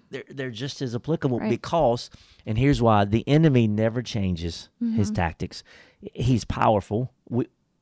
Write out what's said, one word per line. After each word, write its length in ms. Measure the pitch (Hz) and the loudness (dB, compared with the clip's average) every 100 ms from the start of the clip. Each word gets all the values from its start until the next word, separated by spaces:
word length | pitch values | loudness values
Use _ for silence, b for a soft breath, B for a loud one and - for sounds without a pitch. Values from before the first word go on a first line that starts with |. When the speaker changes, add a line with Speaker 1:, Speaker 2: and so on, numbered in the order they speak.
| _ | _
Speaker 1:
they're, 140 | 127 - | -14 -12
they're 220 | 135 127 | -12 -10
just 320 | 107 135 - | -8 -10 -8
as 120 | 131 | -8
applicable 440 | 113 - 165 135 120 | -6 -4 -2 -2 -2
Speaker 2:
Right. 80 | 110 | -2
Speaker 1:
because, 640 | 120 - 170 131 120 - b b b | -4 -2 0 2 0 -6 b b b
and 140 | - 107 | -6 0
here's 240 | 139 117 | 2 4
why, 240 | 117 104 101 | 4 4 4
the 180 | 113 - | 0 2
enemy 420 | 147 160 127 110 | 4 6 6 4
never 340 | 104 110 117 | 2 0 -2
changes 640 | 113 110 95 82 85 - - - | -6 -4 -2 -2 -6 -8 -14 -8
his 260 | 233 220 208 | -4 -2 -2
Speaker 2:
Mm-hmm. 60 | |
Speaker 1:
tactics. 480 | 208 85 - 180 - B B B B - | -2 -2 -4 -10 -12 B B B B -14
He's 320 | 110 120 117 | -4 0 0
powerful. 680 | - - 117 104 - 107 127 _ - | -2 0 2 2 0 -4 -4 _ -6
We, 160 | 120 - _ _ _ | -4 -4 _ _ _